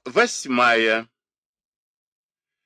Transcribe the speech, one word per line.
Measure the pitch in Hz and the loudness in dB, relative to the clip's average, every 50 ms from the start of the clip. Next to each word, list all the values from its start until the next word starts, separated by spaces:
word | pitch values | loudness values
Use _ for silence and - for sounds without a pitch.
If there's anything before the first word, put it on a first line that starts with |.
| - | -14
восьмая. | 131 123 196 240 240 - - - 143 127 123 123 120 117 113 113 113 110 113 113 117 _ _ _ _ _ _ _ _ _ _ _ _ _ _ _ _ _ _ _ _ _ _ _ _ _ _ _ _ _ _ _ | -6 0 0 0 0 -2 -8 -8 -4 0 2 2 4 4 2 2 0 0 -2 -4 _ _ _ _ _ _ _ _ _ _ _ _ _ _ _ _ _ _ _ _ _ _ _ _ _ _ _ _ _ _ _ _